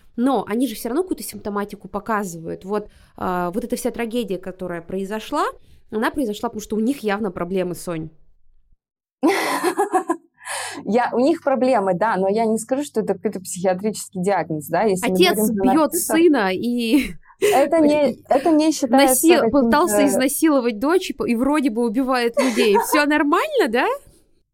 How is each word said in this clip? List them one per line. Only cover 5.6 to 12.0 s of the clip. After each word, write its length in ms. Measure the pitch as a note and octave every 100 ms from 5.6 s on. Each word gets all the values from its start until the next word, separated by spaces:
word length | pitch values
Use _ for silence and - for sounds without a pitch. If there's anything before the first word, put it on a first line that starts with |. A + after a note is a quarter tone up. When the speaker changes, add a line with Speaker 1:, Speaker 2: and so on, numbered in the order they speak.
| - - -
Speaker 1:
она 200 | A3 C#4
произошла, 380 | D#4+ A#3 G#3 A#3+
потому 140 | G#3+
что 140 | - A3
у 40 |
них 200 | A3 C#4
явно 300 | G#3+ G3+ G#3+
проблемы, 440 | - F3 F#3+ F3+
Сонь. 360 | E3+ - D#3+ D#3 - - _ - _ _ _ _ _ _ _
Speaker 2:
<laughs> 1600 | D#4 G4 - - E4+ F4+ G4+ E4+ - E4 - _ - - - - -
Я, 240 | A3+ A#3
у 40 | A#3
них 220 | C#4 E4+
проблемы, 520 | C#4+ C4 B3+ A#3+ F#3+
да, 220 | F3+